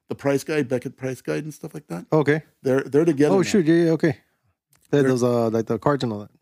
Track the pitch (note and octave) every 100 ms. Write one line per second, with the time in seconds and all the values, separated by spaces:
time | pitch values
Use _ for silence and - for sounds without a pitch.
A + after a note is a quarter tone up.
0 | - - C#3 C#3 - D#3 B2 B2+ C#3 -
1 | C3 B2+ - D3+ D3+ - D#3+ D#3 - E3+
2 | - D#3 C3+ D#3 - _ C3+ C3+ C3+ C#3
3 | E3+ C3+ D3+ F#3+ E3 G#3+ D#3 E3+ E3 D#3+
4 | E3+ - _ _ _ _ _ _ _ C#3+
5 | C3+ B2+ B2 A#2+ A2+ A2+ G#2+ A2+ D3 C#3+
6 | B2+ G#2 G#2 _